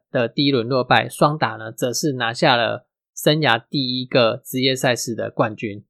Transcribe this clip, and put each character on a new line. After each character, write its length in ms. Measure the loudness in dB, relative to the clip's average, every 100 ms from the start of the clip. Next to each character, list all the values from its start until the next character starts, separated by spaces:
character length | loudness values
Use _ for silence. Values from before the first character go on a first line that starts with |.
| _
的 160 | -2 -2
第 180 | 0 0
一 60 |
轮 160 | 2 2
落 160 | 0
败， 260 | 2 2 2
双 280 | 2 0 2
打 180 | -4 -4
呢 140 | -12
则 200 | -6 -4
是 220 | -2 -2
拿 180 | -2 -4
下 240 | 0 2 4
了 320 | 2 -2 -10 _ _ -4
生 240 | 0 2
涯 200 | 4 2 0
第 320 | -4 -4 -4
一 40 | 0
个 360 | 2 2 2 -6
职 160 | -2
业 140 | 0 0
赛 200 | 0 -2
事 180 | -4
的 160 | -6 -4
冠 260 | -2 -2 -4
军。 280 | -8 -8 -14